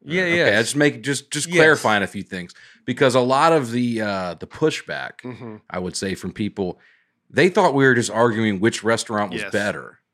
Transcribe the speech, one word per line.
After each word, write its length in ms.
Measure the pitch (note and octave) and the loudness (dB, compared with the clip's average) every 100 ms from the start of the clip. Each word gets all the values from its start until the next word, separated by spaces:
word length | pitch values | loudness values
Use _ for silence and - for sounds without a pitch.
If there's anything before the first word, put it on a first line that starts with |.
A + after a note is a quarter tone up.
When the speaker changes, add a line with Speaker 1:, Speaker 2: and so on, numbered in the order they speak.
Speaker 1:
Yeah, 180 | C#3+ F3 | -6 -2
Speaker 2:
Okay, 140 | F3+ E3+ | 0 2
Speaker 1:
yeah. 220 | C#3 G#2 | 4 4
Speaker 2:
just 160 | A2+ C#3+ | 2 2
make, 260 | D3 A#2+ | 2 2
just, 280 | A#2+ C3+ - | -6 -6 -6
just 160 | D3 D#3+ | -8 -2
Speaker 1:
Yes. 80 | F3 | 4
Speaker 2:
clarifying 460 | D#3 D3 A#2 G#2 | 6 4 2 0
a 40 | F#2+ | 0
few 140 | G2+ | -6
things 300 | F2+ F#2 F2 - - _ | -10 -12 -12 -18 -20 _
because 300 | - B2 C3+ B2+ | -6 2 2 4
a 40 | |
lot 320 | B2 C3+ D#3+ | 2 4 4
of 180 | D#3+ A#2+ | 2 0
the, 280 | A#2+ A#2+ A2+ | -4 -2 -4
uh, 340 | G#2 G2 F2+ | -4 -4 -6
the 120 | E2 F2+ | -10 -14
pushback, 680 | - D#3 D3 - C#2+ C2 - | -2 -2 -2 -10 -10 -12 -14
Speaker 3:
Mm-hmm. 320 | B2+ A#2 A#2+ G#2+ - | -18 -16 -18 -18 -12
Speaker 2:
I 80 | F#2 | -10
would 160 | F2+ F2 | -8 -8
say, 180 | G2 F2+ | -8 -8
from 160 | F#2+ | -10
people, 480 | - G#2 G#2 F#2 - _ _ _ _ _ | -8 -8 -6 -6 -8 _ _ _ _ _
they 180 | - F3+ | 2 2
thought 240 | G#3 F3+ | 4 2
we 100 | C#3 | 4
were 100 | C3+ | 4
just 160 | A#2+ G#2 | 2 0
arguing 480 | G#2 A#2+ A2 A2 F#2+ | 2 2 2 0 2
which 220 | A2 - | 0 0
restaurant 480 | A2 A2+ - G#2+ G2+ | -2 -2 -2 -4 -4
was 100 | A2 | -6
Speaker 3:
Yes. 100 | G2+ | -4
Speaker 2:
better, 480 | G#2 G2+ D#2 B1 - _ | -4 -2 -6 -12 -20 _